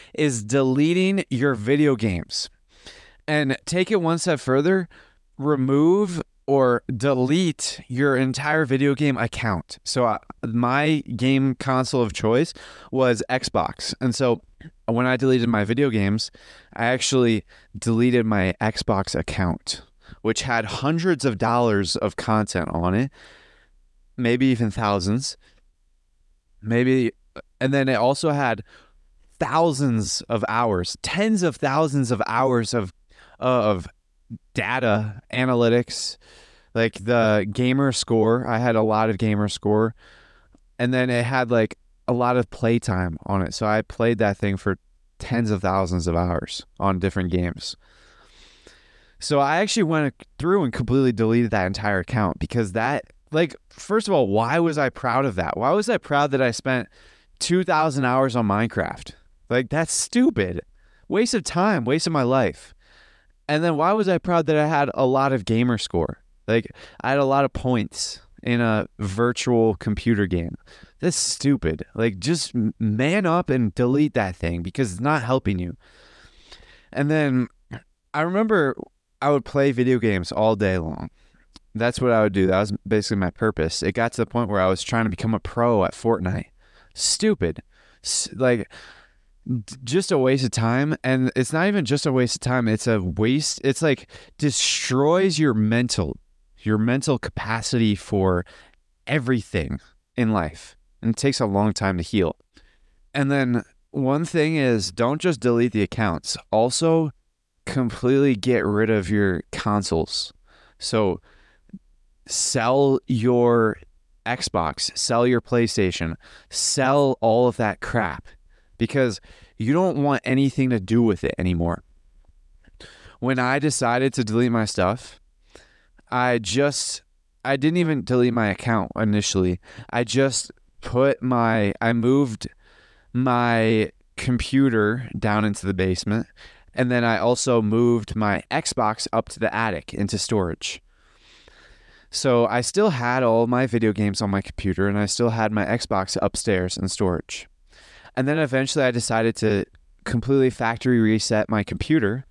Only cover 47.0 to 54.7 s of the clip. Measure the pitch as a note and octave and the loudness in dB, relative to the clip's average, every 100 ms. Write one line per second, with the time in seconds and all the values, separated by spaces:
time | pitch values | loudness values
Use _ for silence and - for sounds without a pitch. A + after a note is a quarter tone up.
47 | F#2+ G2 F2+ F2+ F2 - - - _ _ | -2 -2 -2 -2 -2 -6 -12 -14 _ _
48 | _ _ _ - - _ - - _ _ | _ _ _ -20 -20 _ -20 -20 _ _
49 | _ - - C#3+ C#3 E3 G#3 A#3 D#3+ D#3 | _ -14 -2 2 2 2 0 0 0 0
50 | C#3+ - - - E3 G3 C3+ - A#2+ C3 | 0 -4 -16 -6 0 2 0 -2 0 2
51 | C3 A2 A2 A#2 A#2 G#2+ F#2 G2 G#2+ F#2+ | 2 2 2 2 2 0 -2 -2 0 -2
52 | - A#2+ F#2+ - D#2+ A#2+ G2+ A2 A#2+ C#3+ | 0 0 0 -2 -4 -2 -2 -2 -2 -4
53 | - _ _ D#3 E3 - _ - - A3 | -8 _ _ -2 -2 -4 _ -20 -4 -2
54 | G3+ E3 G2+ G#2 A#2 E3 E3+ | 0 2 2 2 0 0 0